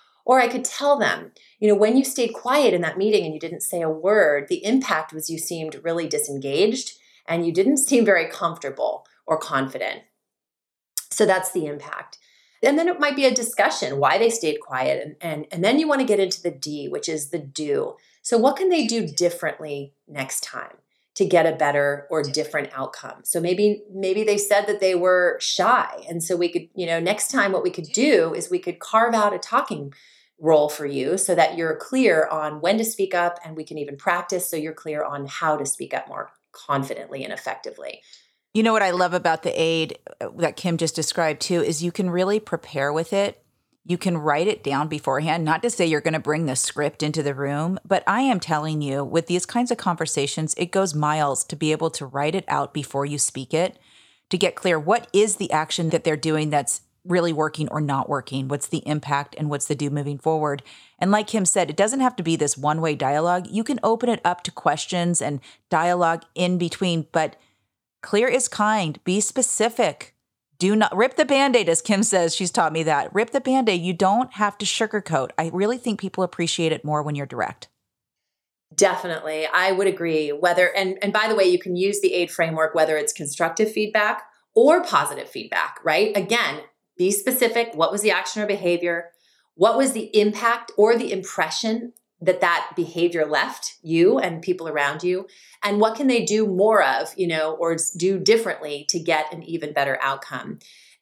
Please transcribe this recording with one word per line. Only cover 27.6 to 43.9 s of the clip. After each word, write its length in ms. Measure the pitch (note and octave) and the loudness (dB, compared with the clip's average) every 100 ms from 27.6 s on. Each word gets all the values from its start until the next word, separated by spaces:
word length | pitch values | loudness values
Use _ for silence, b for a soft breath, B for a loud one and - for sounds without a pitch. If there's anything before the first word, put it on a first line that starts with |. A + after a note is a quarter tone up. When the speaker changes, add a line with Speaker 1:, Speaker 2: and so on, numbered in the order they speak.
Speaker 1:
we 60 | F3+ | -2
could 220 | F#3 D#3+ | -4 -6
do 400 | - C#4+ G#3 E3 | 0 4 4 4
is 160 | E3 E3 | -2 -4
we 100 | F3+ | -4
could 200 | - E3 | -4 -10
carve 340 | - A3 A#3 | 0 2 4
out 220 | A3 G#3 F#3+ | 2 2 0
a 40 | |
talking 540 | - A#3 - D3+ C#3 b b b b _ | -2 -2 -2 -6 -10 b b b b _
role 280 | D#3+ D3+ D3 | 4 6 4
for 200 | - C#3+ | 0 -4
you 320 | C#3 C3 F#3+ | -2 -2 0
so 160 | - E3+ | 2 4
that 200 | D#3 E3+ | 2 2
you're 200 | E3 D3+ | -4 -4
clear 520 | - C4 A#3 D#3+ D#3 | -2 2 4 4 2
on 320 | D#3 D3+ D3+ | -2 -4 -2
when 200 | E3+ A3 | 0 0
to 60 | A3 | -2
speak 280 | - F#3+ | -2 -2
up 260 | F3+ F3 F3 E3 | 0 0 -2 -12
and 100 | D#3+ | -12
we 100 | D#3 | -10
can 120 | D#3 | -10
even 200 | C#3+ C#3 | -10 -4
practice 520 | G3 F3 F3+ F3+ F3+ | -2 -2 -2 -4 -4
so 80 | D#3+ | -6
you're 160 | D#3 | -6
clear 300 | D#3 D#3+ D3+ | -8 -8 -6
on 240 | C#3+ C#3+ C#3 | -6 -6 -10
how 300 | - D#3+ D3+ | -4 0 0
to 80 | C#3+ | -2
speak 280 | - - | -6 -6
up 140 | C3 - | -8 -8
more 240 | - - _ _ | -12 -14 _ _
confidently 720 | - - C#3 C3+ - - C3+ | -20 -2 -2 -2 -8 -10 -10
and 80 | B2+ | -10
effectively. 720 | - - - - - C2+ - b b b b _ A3 | -8 -8 -8 -12 -14 -14 -16 b b b b _ 0
Speaker 2:
You 60 | |
know 120 | A3+ | 2
what 100 | A3 | 4
I 80 | F#3+ | 2
love 240 | F3+ F3+ F3 | 2 2 2
about 260 | E3+ D#3+ | 0 0
the 180 | - - | -2 0
aid 380 | E3 E3 D#3 - - - - - | 0 0 -2 -8 -18 -12 -12 -4
that 180 | E3 - | -4 -2
Kim 220 | F3+ E3 | -2 0
just 180 | D#3+ - | -2 -2
described 460 | D3+ - D#3+ D3+ | -4 0 -2 -2
too 200 | - F3 | -2 0
is 220 | C#3 D3+ | 0 -2
you 80 | F3 | -4
can 180 | - F#3 | -2 -2
really 300 | F3 F#3 G#3+ | 0 0 -2
prepare 520 | G#3+ D#3+ - D3 C#3+ | -2 -8 -6 -4 -2
with 220 | D3+ E3 | -2 -2
it. 300 | G3 G3+ - _ _ _ _ | -2 -2 -4 _ _ _ _
You 120 | - | -6